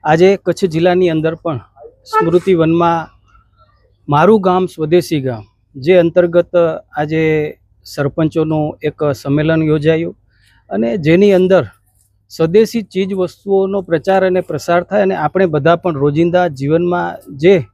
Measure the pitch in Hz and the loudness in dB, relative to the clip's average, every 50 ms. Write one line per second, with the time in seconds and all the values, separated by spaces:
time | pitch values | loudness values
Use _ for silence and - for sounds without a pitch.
0 | - 156 156 165 180 190 196 190 _ 180 170 - 202 180 156 160 170 180 175 180 | 2 0 2 4 4 4 4 2 _ -4 -2 -2 -2 -2 -2 0 0 2 2 2
1 | 185 175 160 160 156 160 165 165 _ 170 147 113 - _ _ - - - _ _ | 0 0 0 -2 -2 -4 -6 -4 _ -6 -6 -6 -10 _ _ -20 -20 -20 _ _
2 | _ - - 440 427 165 165 175 - 196 185 165 160 160 165 170 170 170 170 165 | _ -4 -2 0 0 2 0 0 2 2 2 2 2 2 2 2 0 0 0 -2
3 | 160 - _ _ _ _ _ - _ _ _ _ _ _ _ _ _ _ _ _ | -6 -10 _ _ _ _ _ -20 _ _ _ _ _ _ _ _ _ _ _ _
4 | _ - 143 147 160 190 226 214 185 185 180 185 185 175 - - 156 151 170 180 | _ -2 0 2 4 4 4 2 2 0 0 0 -2 -4 -6 -8 -2 0 0 0
5 | 170 - 165 147 131 131 120 110 101 _ _ _ _ _ _ 139 127 156 185 180 | 0 0 -4 -4 -4 -4 -8 -8 -12 _ _ _ _ _ _ -6 0 2 4 4
6 | 165 170 165 180 175 170 170 175 170 _ - 175 170 160 160 165 - _ - 147 | 4 4 2 0 0 2 2 0 0 _ 0 0 0 0 -2 -6 -12 _ -6 -6
7 | 156 151 160 160 160 156 156 156 151 151 - _ _ _ _ _ _ - - - | -4 -2 -2 -2 0 0 0 -2 -2 -6 -10 _ _ _ _ _ _ -16 -8 -6
8 | 139 143 - - 160 151 - 165 156 156 156 156 151 151 - _ - 151 - - | -6 -4 -2 -2 -2 -2 0 -2 -2 -2 -2 -2 -4 -4 -8 _ -8 -8 -6 -4
9 | 151 147 131 - - 135 139 147 151 160 160 160 160 156 151 156 143 160 160 160 | -4 -4 -4 -4 -4 -2 -2 0 0 0 0 0 0 0 -2 0 2 0 0 0
10 | 165 175 202 _ _ _ _ _ _ _ _ _ _ _ - 208 226 233 233 196 | -2 -6 -10 _ _ _ _ _ _ _ _ _ _ _ -4 -4 -2 -2 -4 -2
11 | 147 151 165 180 202 208 196 180 185 185 190 180 127 98 _ _ _ _ _ _ | 2 2 4 4 4 4 4 2 2 4 2 2 2 -2 _ _ _ _ _ _
12 | _ _ _ _ _ _ - - 165 165 170 214 226 214 - 233 202 _ - 190 | _ _ _ _ _ _ -4 -2 -2 2 4 2 2 2 -2 -6 -8 _ -4 -4
13 | 196 190 196 185 180 175 - _ _ 202 196 196 190 190 196 196 185 - 170 156 | -4 -4 -4 -4 -4 -6 -6 _ _ -2 0 0 0 0 -4 -6 -4 -2 -4 -2
14 | - 190 190 190 190 185 185 185 170 - 160 143 - - 170 175 175 _ 190 208 | 0 0 0 2 2 2 0 -2 -2 -4 -8 -8 -2 0 0 0 0 _ -2 0
15 | 196 190 - 160 151 147 _ 185 196 175 151 147 139 160 170 170 - 180 160 135 | 0 0 -2 -2 -4 -2 _ 0 0 0 0 0 2 2 0 2 0 -4 -2 0
16 | 139 147 143 151 170 175 170 180 180 175 143 131 139 143 156 170 175 175 175 180 | -2 0 0 0 0 2 2 0 0 0 -4 -6 -4 -2 0 0 0 -2 -2 -4
17 | 175 170 160 - - - - 135 151 185 196 170 123 - | -4 -6 -8 -12 -18 -20 -10 0 2 2 2 2 0 -6